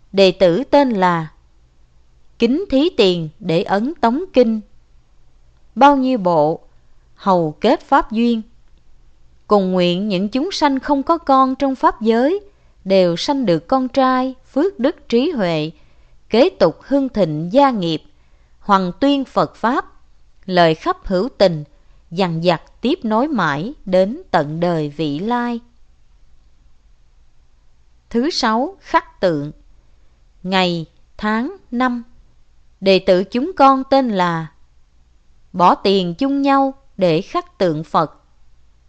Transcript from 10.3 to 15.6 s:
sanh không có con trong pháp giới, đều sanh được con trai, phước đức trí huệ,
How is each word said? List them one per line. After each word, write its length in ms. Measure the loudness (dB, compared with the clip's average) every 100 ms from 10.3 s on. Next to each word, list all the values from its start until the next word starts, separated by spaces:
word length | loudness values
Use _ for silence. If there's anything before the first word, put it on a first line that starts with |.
| -4 -4
sanh 280 | -2 -2 -2
không 220 | -2 -4
có 160 | 0 -4
con 360 | 2 2 2
trong 200 | 0 -4
pháp 280 | 0 -2 0
giới, 380 | 0 2 0 -2 -8 _ _ _
đều 320 | 0 2 2 0
sanh 300 | -2 -2 0
được 220 | 0 0
con 200 | -2 0
trai, 460 | 0 2 0 -2 -8 _
phước 260 | -2 -2 0
đức 300 | -4 -4 -2
trí 220 | 0 0
huệ, 400 | -2 -2 -2